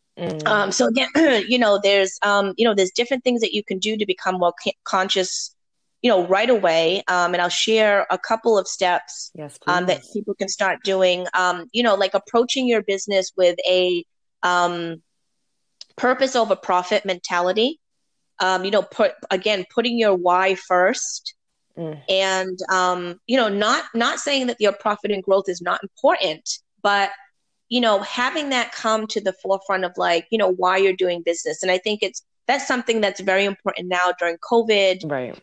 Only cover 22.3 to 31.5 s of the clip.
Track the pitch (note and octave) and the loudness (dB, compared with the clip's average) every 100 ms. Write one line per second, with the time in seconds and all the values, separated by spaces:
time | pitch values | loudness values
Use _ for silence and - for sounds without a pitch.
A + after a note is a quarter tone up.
22.3 | F#3+ F#3+ F#3 F#3 F#3 F3+ F3+ F3 F3 - | 0 0 0 0 2 2 0 -4 -10 -2
23.3 | B3+ A3 G3+ G#3 D4 - A#3 B3 D#4+ - | 2 2 0 0 0 -2 -2 -2 -2 -2
24.3 | C#4 B3 A#3 G#3 G3 A3 G#3 G3+ G3+ F#3 | -2 -2 0 0 0 -2 -4 -4 -4 0
25.3 | G3 G3 F3 F3 F3+ G3 _ C#4 F4 F#3 | 0 0 -6 -4 -6 -8 _ 2 2 0
26.3 | D#3 - - _ _ G3+ G3+ F#3+ - _ | -4 -10 -12 _ _ 0 2 0 -4 _
27.3 | _ _ _ - B3 A#3 G3+ G3+ - B3+ | _ _ _ -4 0 2 2 0 -4 -4
28.3 | D#4+ C#4+ B3+ A3+ - A3+ A3 G#3+ G#3+ G3 | -4 -2 -2 -4 -4 -2 -2 -2 -6 -4
29.3 | F#3 F#3+ G3 - F#3+ F3+ F3+ F3+ E3+ - | -4 -2 -4 -2 -4 -4 -2 0 0 0
30.3 | A3 F#3+ F#3 F#3 F#3+ G3 F#3 F#3 F3 E3+ | 0 0 2 2 4 2 2 -2 -2 -4
31.3 | E3+ D#3 | -4 -6